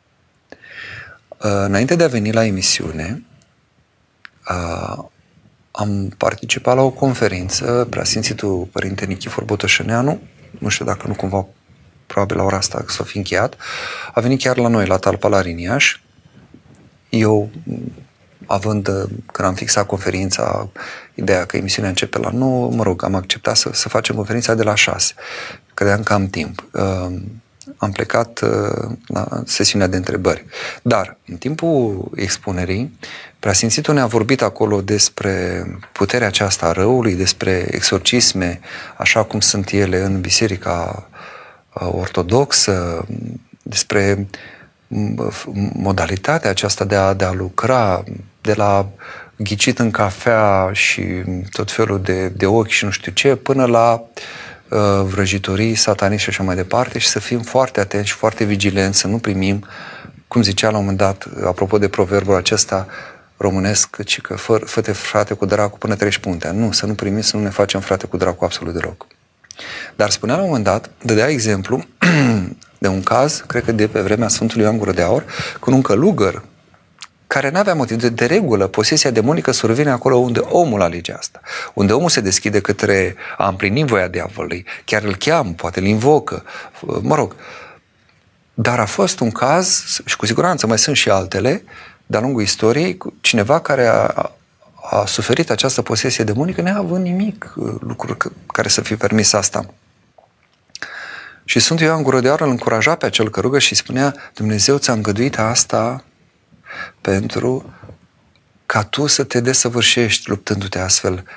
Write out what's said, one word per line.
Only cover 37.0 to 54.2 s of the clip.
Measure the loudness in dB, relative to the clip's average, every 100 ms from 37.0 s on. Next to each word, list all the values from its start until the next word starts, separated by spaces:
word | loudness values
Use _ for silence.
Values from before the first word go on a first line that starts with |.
| 2
despre | 2 0 0 0 0 0
exorcisme, | -2 0 2 2 2 2 2 -2 -4 -12 -16 -14 -2
așa | 2 2
cum | 2 0
sunt | 0 0 0
ele | 0 2 2
în | 0 0
Biserica, | 0 0 0 0 -4 -4 -4 -8 -14 -20 -20 -20 -20 -20 _
uh, | -8 -4
Ortodoxă, | -4 -2 -2 2 2 4 2 2 0 0 -4 -6 -8 -10 -12 -16 -18
despre, | -6 -4 0 2 2 0 -4 -10 -18 -20 -20 _ _
m, | -4 -2 -2 -4
f-, | -6 -8 -2 -2
modalitatea | 0 0 0 0 -2 0 0 0
aceasta | 0 -2 0
de | 2 4
a, | 4
de | 2 0
a |
lucra, | -2 -4 -2 2 2 2 0 -4 -12 -14 _
de | -2
la | 2 4 2 0 -8 -18 -18 -20 -8
ghicit | -6 0 0 2
în | 0
cafea | 2 0 0 2 4 4 4 2
și | 0 0 0 -2 -4 -4 -6 -6
tot | -6 -4
felul | 0 0 0
de, | 0 0 -2
de | 0 4
ochi | 4 2
și | 0 -2
nu |
știu | -4 -4
ce, | 2 2 2
până | 2 2 4
la, | 6 6 4 -2 -16